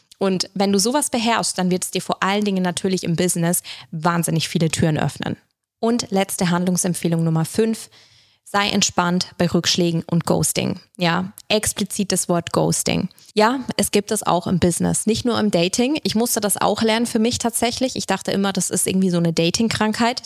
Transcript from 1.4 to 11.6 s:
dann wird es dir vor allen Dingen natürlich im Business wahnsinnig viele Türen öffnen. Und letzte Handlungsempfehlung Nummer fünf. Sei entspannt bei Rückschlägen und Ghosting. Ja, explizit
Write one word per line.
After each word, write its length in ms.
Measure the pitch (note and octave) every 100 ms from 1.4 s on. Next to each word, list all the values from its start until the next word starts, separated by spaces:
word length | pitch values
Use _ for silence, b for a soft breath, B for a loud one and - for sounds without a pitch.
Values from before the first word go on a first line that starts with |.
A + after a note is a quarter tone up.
| F3+ -
dann 140 | F3+
wird 140 | F3+
es 60 | -
dir 120 | F#3
vor 200 | - -
allen 220 | F#3 G3+
Dingen 180 | G#3 F#3+
natürlich 420 | F#3 E3 G3 F#3
im 120 | - E3
Business 460 | F3+ F3 E3+ F3+ B B B
wahnsinnig 580 | E3 F3 E3+ E3 E3 -
viele 180 | F3 D#3+
Türen 300 | - E3 D3+
öffnen. 400 | C#3+ - - - _ _ _ _
Und 320 | A3+ A#3+ -
letzte 400 | F#3+ G3 - F3+
Handlungsempfehlung 720 | F3 F3+ F3+ F#3 E3 F3 E3
Nummer 220 | E3 D#3+ D#3+
fünf. 420 | - A3+ A3+ - b b b b b -
Sei 160 | G3+ G3+
entspannt 580 | G3+ - - F3 F3+ - -
bei 80 | F3
Rückschlägen 560 | F3 - - E3+ E3 -
und 160 | E3+ -
Ghosting. 540 | E3 D#3+ - F#3+ F#3 - -
Ja, 360 | E3+ F3 F#3 - -
explizit 640 | G#3+